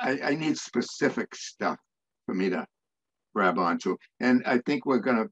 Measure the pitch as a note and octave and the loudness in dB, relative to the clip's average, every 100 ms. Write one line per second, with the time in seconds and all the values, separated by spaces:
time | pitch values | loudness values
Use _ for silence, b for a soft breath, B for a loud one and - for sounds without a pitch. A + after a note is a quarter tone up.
0 | F3+ C#3 D3+ D3 D#3 - - B2 B2 - | -4 -2 -2 -2 0 -2 -2 -4 -4 0
1 | C#3+ - - - - - F#2+ - _ _ | 0 0 -6 -8 -14 -6 -4 -4 _ _
2 | _ _ - F#2 F#2+ F#2 - _ _ _ | _ _ -6 -2 0 -2 -6 _ _ _
3 | _ _ _ G#2+ F#2+ E2+ F2 E2+ F#2+ F2+ | _ _ _ 0 2 2 0 0 -2 -4
4 | b - B2 B2+ B2 B2 C3 C#3+ C3+ B2+ | b -2 4 4 4 0 2 -2 2 0
5 | C3 A#2+ G#2+ | 2 0 0